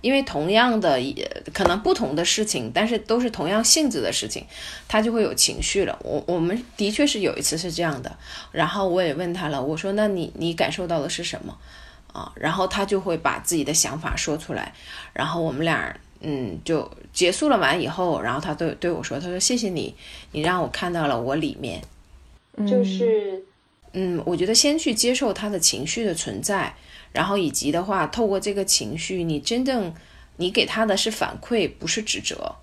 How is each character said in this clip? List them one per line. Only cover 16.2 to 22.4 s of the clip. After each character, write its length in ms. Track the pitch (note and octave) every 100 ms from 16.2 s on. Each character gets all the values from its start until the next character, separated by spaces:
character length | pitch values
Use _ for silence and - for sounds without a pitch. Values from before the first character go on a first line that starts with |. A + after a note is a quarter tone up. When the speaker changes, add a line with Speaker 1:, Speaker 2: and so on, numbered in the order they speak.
Speaker 1:
嗯， 380 | D#3 C#3+ A#2+ E2
就 260 | - D#3+ - - -
结 200 | - F3
束 180 | F#3 D4+
了 80 | A#3+
完 240 | C#3 E3
以 60 | C3
后， 340 | D#3+ F3+ D3+
然 100 | G#2
后 80 | B2+
他 140 | F3+
对， 160 | D3+ E3 -
对 160 | F3
我 100 | E3+
说， 180 | E3 C3+
他 80 | F3
说 120 | F3+
：“谢 180 | - B3
谢 120 | A3
你， 260 | E3+ G#2 - - - -
你 100 | D3+
让 200 | D#3 F3+
我 60 | C#3+
看 260 | - F3+
到 140 | F3 D3
了 120 | A#2+
我 160 | B2 C#3+
里 220 | D#3 -
面。” 220 | B2 E2+ - - - - - -